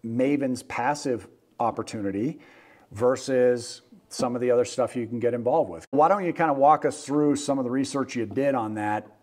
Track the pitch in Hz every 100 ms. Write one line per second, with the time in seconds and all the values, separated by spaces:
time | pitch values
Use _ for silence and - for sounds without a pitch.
0 | 113 117 131 143 135 127 - - 127 147
1 | 143 113 92 _ _ - 117 104 107 113
2 | 101 98 123 147 - - - - _ 101
3 | 123 131 - 131 123 123 117 - _ -
4 | _ - 123 120 123 123 117 - 117 127
5 | 113 117 117 120 120 160 - 82 - 135
6 | 160 202 175 - 160 139 139 151 147 -
7 | - 147 147 143 - 135 123 131 127 139
8 | 127 127 107 107 113 131 107 107 104 107
9 | - _